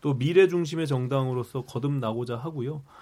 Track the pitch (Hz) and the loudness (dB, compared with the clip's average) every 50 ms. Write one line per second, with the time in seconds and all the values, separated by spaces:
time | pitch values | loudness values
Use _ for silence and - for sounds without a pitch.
0 | - 147 139 120 127 156 175 185 190 170 175 175 170 143 160 165 160 143 143 127 | -2 -2 0 2 2 4 6 6 6 6 6 2 -2 -2 -2 -4 -2 0 0 0
1 | 127 123 143 135 131 131 127 123 117 - - 135 123 - - 123 127 143 143 139 | 0 0 0 0 0 0 -2 -4 -4 -4 -6 -8 -8 -6 -4 -4 -2 -2 -2 -2
2 | 120 110 113 117 123 117 120 117 127 165 156 147 120 135 156 147 - - - - | -2 -2 -2 -4 -4 -4 -6 -6 -6 -8 -6 -6 -6 -6 -6 -8 -12 -16 -20 -20